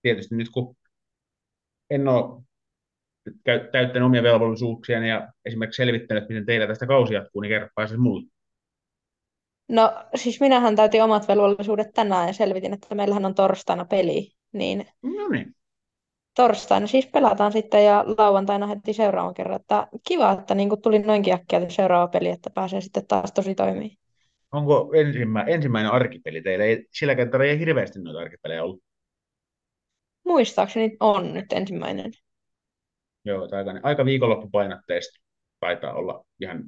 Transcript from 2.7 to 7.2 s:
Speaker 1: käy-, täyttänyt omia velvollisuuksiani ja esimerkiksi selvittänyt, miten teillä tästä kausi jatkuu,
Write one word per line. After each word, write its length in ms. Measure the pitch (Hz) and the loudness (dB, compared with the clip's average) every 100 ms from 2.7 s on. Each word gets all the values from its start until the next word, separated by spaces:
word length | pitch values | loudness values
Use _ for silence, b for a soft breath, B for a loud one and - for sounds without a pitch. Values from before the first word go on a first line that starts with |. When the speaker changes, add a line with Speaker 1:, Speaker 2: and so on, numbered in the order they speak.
| _ _ _ _ _ 110 - | _ _ _ _ _ -20 -8
Speaker 1:
käy-, 240 | 131 117 - | -2 -2 -2
täyttänyt 340 | 131 123 123 127 | -2 0 2 2
omia 160 | 123 | 4
velvollisuuksiani 880 | 117 113 113 110 120 113 - 113 113 | 4 4 2 -2 -6 -6 -4 -4 -2
ja 240 | 107 - _ | -4 -6 _
esimerkiksi 320 | 120 113 110 - | -12 -8 -6 -2
selvittänyt, 520 | 123 117 - 107 107 | 0 -2 -2 -4 -4
miten 180 | 110 104 | -6 -2
teillä 200 | 117 104 | 0 0
tästä 200 | 110 127 | -2 2
kausi 280 | 135 117 | 2 2
jatkuu, 260 | 101 | -2